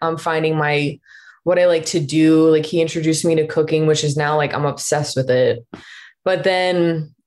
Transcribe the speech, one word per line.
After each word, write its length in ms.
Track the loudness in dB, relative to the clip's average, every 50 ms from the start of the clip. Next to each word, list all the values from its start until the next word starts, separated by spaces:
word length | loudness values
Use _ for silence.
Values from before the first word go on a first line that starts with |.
| -6
I'm 160 | -4 -4 -4
finding 400 | -4 -4 -2 -2 -2 -2 0 0
my, 400 | 0 0 0 -2 -2 -4 -6 -10 _ _ -20 -20 -20 -20 -20 _ -4
what 160 | 0 2 2
I 60 | 4
like 200 | 4 2 2 0
to 140 | -2 -4 -4
do." 500 | -2 -2 0 2 4 4 6 6 6 6
Like, 160 | 4 4 2
he 160 | 0 -2 -2 -2
introduced 420 | -2 -2 -2 -2 -2 0 0 0
me 120 | 0 0
to 100 | 0 0
cooking, 400 | 0 0 -2 0 0 0 0 2
which 160 | 2 0 0 0
is 140 | -2 -2
now, 200 | -2 -2 0 0
like, 160 | 0 -2 -2 -2
I'm 140 | -2 -4
obsessed 500 | -4 -4 -6 -4 -4 -2 -2 -2 -2 -4
with 140 | -4 -2 0
it. 340 | 2 2 2 2 0 -2 -6 _ -20 -20 -20 -20 -20 -20 -20 -20 _ _ -4
But 180 | -2 -2 0 0
then 680 | 0 0 0 0 0 0 0 0 0 0 -2 -6 -10 _ _ _